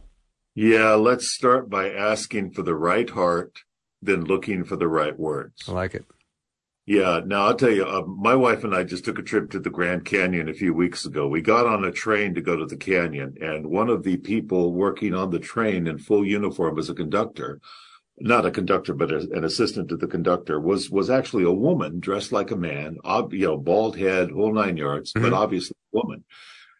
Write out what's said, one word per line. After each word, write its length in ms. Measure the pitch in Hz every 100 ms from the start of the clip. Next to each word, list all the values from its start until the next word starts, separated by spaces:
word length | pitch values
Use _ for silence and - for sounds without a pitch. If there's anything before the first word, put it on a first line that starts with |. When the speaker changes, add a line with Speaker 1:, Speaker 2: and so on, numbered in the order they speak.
| - _ _ _ _
Speaker 1:
Yeah, 420 | 107 110 110 110 107
let's 340 | 117 123 -
start 400 | - 127 127 120
by 200 | 98 98
asking 640 | 98 107 107 - 107 92
for 100 | -
the 140 | 87 78
right 340 | 85 104 -
heart, 500 | 101 87 87 - - - _ _ _
then 240 | 101 90 80
looking 400 | 95 107 92 85
for 100 | 98
the 140 | 85
right 280 | 80 76 73
words. 460 | 78 69 - - -
Speaker 2:
I 60 |
like 240 | 90 92 -
it. 80 | - _ _ _ _ _ _ _ -
Speaker 1:
Yeah. 360 | 101 92 82 92
Now, 200 | 101 104
I'll 100 | 120
tell 160 | 123
you, 140 | 101 90
uh, 180 | 95 87
my 300 | 95 107 131
wife 300 | 120 107 110
and 100 | 92
I 80 |
just 220 | 87 90 113
took 120 | -
a 60 |
trip 260 | 92 107 -
to 80 | 98
the 100 | -
Grand 340 | 87 87 87
Canyon 460 | 82 98 90 87 78
a 40 |
few 200 | 78 92
weeks 320 | 80 87 - 76
ago. 200 | 73 71
We 160 | 78
got 240 | 110 117 117
on 200 | 104 92
a 60 |
train 440 | - 110 104 101 85
to 60 |
go 160 | 80 80
to 80 | 80
the 100 | 73
canyon, 640 | 95 92 82 71 67 69
and 260 | 78 78 78
one 200 | 92 117
of 160 | 98
the 140 | 92 90
people 560 | 95 110 - 92 87
working 400 | 90 98 - 104
on 160 | 92 95
the 100 | 82
train 480 | - 117 110 92 82
in 100 | 73
full 280 | - 104 98
uniform 520 | 104 98 - 82 78
as 120 | 78
a 40 |
conductor, 680 | 87 78 98 113 - 64 - - - - - _ -
not 280 | 113 120 92
a 60 |
conductor, 420 | 90 92 92 90
but 180 | 71 85
a, 180 | 78 -
an 140 | 85 -
assistant 420 | - 101 101 85
to 80 | 80
the 120 | 82
conductor, 520 | 87 87 87 - 76
was, 300 | 82 98 -
was 200 | 98 92
actually 360 | 131 - 110 87
a 60 |
woman 500 | 95 147 156 76 87
dressed 320 | 92 107 -
like 180 | 104 98
a 60 | 104
man, 400 | 82 71 78 80 -
ob-, 280 | 107 73
you 140 | 90 87
know, 100 | 76
bald 380 | 73 101 110 92
head, 360 | 95 92 90
whole 220 | 80 107
nine 220 | 107 98 82
yards, 380 | 71 73 -
Speaker 2:
Mm-hmm. 160 | 110 -
Speaker 1:
but 40 |
obviously 440 | 95 107 90 - - _
a 40 | 110
woman. 280 | - - - - - - -